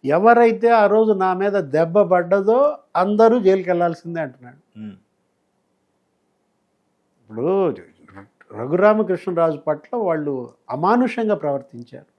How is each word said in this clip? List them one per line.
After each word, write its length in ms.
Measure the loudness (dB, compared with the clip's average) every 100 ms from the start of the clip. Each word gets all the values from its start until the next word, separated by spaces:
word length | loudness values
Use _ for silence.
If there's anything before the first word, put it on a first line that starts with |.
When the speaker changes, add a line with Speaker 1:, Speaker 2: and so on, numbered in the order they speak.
Speaker 1:
ఎవరైతే 640 | 0 2 4 6 4 4 2
ఆ 160 | 4 4
రోజు 260 | 2 2
నా 180 | 0 -2
మీద 180 | -2 -2
దెబ్బ 500 | -2 -2 -2 0 2
పడ్డదో 580 | 2 2 2 0 2 2 0 -2 _ -4
అందరూ 400 | -2 4 4 4 2
జైలుకి 240 | 2 0
వెళ్లాల్సిందే 500 | 0 -2 -4 -10 -10
అంటున్నాడు. 400 | -10 -12 -20 _ _ -18
Speaker 2:
మ్మ్. 180 | -18 -18 _ _ _ _ _ _ _ _ _ _ _ _ _ _ _ _ _ _ _ _ _ _
Speaker 1:
ఇప్పుడు 300 | _ -8 -4 -2 -2 -4 -16 _ _ -20 -20 _ _ -12
రఘురామకృష్ణరాజు 1000 | -4 2 2 2 -2 -4 -4 -2 -2 -2
పట్ల 380 | -6 -8 _ -6
వాళ్ళు 380 | -4 -4 -4 -8 -10 _ -12
అమానుషంగా 640 | -4 0 0 0 -4 -4
ప్రవర్తించారు. 760 | -2 -4 -6 -8 -20 -20 -20 _